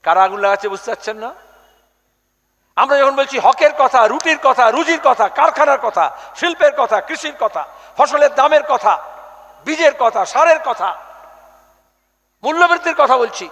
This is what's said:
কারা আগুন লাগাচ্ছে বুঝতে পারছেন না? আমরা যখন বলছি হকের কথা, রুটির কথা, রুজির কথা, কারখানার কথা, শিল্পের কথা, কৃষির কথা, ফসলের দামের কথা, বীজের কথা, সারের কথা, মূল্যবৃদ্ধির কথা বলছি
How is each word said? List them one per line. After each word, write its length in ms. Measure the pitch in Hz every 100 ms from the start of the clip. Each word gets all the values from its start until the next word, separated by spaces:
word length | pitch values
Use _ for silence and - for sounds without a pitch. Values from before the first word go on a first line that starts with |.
কারা 200 | 160 175
আগুন 160 | 190 202
লাগাচ্ছে 300 | 196 202 208
বুঝতে 220 | 190 -
পারছেন 260 | - - 220
না? 160 | 233 349 _ _ _ _ _ _ _ _ _ _ _ _ _ -
আমরা 220 | 262 285
যখন 180 | 269 269
বলছি 240 | 269 269
হকের 320 | 226 254 302 -
কথা, 300 | 269 254 214
রুটির 300 | 277 330 302
কথা, 280 | 277 254 233
রুজির 280 | 262 320 320
কথা, 260 | 285 247 202
কারখানার 500 | - 320 - 302 269
কথা, 380 | 233 185 151 - - -
শিল্পের 360 | 339 339 294 285
কথা, 260 | 233 214
কৃষির 340 | - 311 302 -
কথা, 280 | 220 160 147 - - -
ফসলের 380 | 285 285 285 285
দামের 280 | 294 302
কথা, 400 | 294 254 214 165 - - - - - - -
বীজের 260 | 311 311 277
কথা, 260 | 233 220 180
সারের 340 | 254 330 320 277
কথা, 420 | 226 196 - - - - - _ _ _ _ _ _ _ _ _ _
মূল্যবৃদ্ধির 520 | 240 320 349 339 339 320
কথা 200 | 277 262
বলছি 320 | 226 - 170